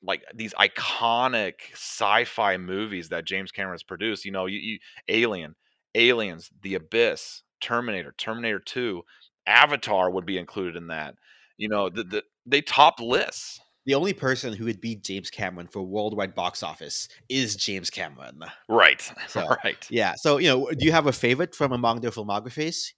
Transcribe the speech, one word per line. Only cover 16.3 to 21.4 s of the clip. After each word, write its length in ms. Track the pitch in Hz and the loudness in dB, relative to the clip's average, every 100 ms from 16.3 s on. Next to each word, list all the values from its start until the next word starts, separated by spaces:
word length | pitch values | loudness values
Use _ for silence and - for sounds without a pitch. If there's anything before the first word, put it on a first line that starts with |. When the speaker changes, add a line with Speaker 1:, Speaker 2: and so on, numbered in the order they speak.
Speaker 2:
box 300 | 92 87 - | -2 -4 -4
office 440 | 82 78 73 - - - - | -8 -10 -10 -10 -10 -14 -4
is 260 | 135 117 | -2 -2
James 340 | 101 - 95 85 | -2 -4 -4 -6
Cameron. 540 | - 82 67 65 69 80 - - | -8 -8 -10 -18 -16 -16 -14 2
Speaker 1:
Right, 320 | 110 85 64 - - | 8 8 8 0 -12
<laughs> 80 | - | -8
Speaker 2:
So, 180 | - 78 - | -4 0 0
Speaker 1:
right. 240 | 104 - - | -2 -6 -4
Speaker 2:
yeah. 260 | 113 98 - | 0 0 0
So, 220 | 156 143 | 2 4
you 100 | 170 | 4
know, 200 | 127 135 | 2 0
do 120 | 147 | 0
you 60 | 151 | 4
have 160 | 165 147 | 4 4
a 60 | |
favorite 420 | 123 120 131 | 2 2 2